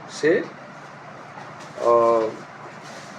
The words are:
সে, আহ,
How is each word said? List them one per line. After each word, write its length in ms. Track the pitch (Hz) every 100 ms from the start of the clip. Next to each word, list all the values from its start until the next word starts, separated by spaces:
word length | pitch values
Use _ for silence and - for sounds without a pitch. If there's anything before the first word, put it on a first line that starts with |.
| - -
সে, 140 | 220 196 349 - - - - - - - - - - - - - 117
আহ, 360 | 117 117 117 110 110 - - - - - - -